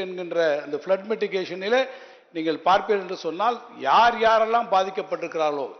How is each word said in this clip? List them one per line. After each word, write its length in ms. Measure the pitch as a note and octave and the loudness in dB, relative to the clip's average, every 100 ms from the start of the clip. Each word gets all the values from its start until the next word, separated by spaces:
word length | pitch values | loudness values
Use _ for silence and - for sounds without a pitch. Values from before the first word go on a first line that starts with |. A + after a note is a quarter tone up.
| F#3 | -2
என்கின்ற 560 | F3+ E3+ E3+ D#3+ C#3+ C#3+ | -6 -4 0 2 0 -2
அந்த 120 | D3 F#3 | -4 -2
ஃப்ளட் 200 | F#3+ G#3 | -2 -2
மிட்டிகேஷனிலே 720 | G#3+ G3+ F#3 F3+ F#3+ G3+ B3+ C4 - - - _ E3 | -4 -2 -2 -4 -6 0 0 0 -6 -20 -20 _ -4
நீங்கள் 260 | D#3+ D3+ F3 | -4 0 4
பார்ப்பீர்கள் 360 | G3+ G#3 G3+ F#3 | 4 2 -2 -2
என்று 100 | F#3 E3 | -8 -6
சொன்னால் 340 | E3+ A3+ A#3+ - A#2 C3 | -2 -2 -2 -8 -4 2
யார் 280 | F3+ A#3+ A3+ A3 | 6 6 4 4
யாரெல்லாம் 440 | A3 A3 A#3 G3 F#3+ | 4 4 0 2 0
பாதிக்கப்பட்டிருக்கிறார்களோ 920 | F#3+ G#3 - E3+ E3 E3 D3+ C#3+ A#2 | 0 -4 -6 -6 -4 -2 -2 -2 -6